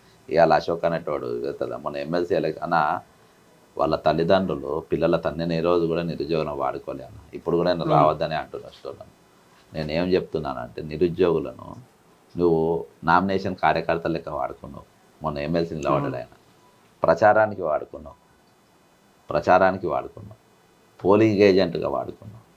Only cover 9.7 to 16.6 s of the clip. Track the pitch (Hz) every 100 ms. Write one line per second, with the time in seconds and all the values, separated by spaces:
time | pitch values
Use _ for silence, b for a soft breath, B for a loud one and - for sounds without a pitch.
9.7 | 80 78 78 90 90 87 82 71 64 60
10.7 | - 78 78 87 85 90 80 67 - -
11.7 | - - _ _ _ _ 85 87 80 80
12.7 | 82 - - 80 87 95 95 95 92 80
13.7 | 80 82 85 85 80 - 73 65 - 69
14.7 | 69 - _ _ - 78 71 73 85 85
15.7 | 80 71 69 69 62 60 - _ _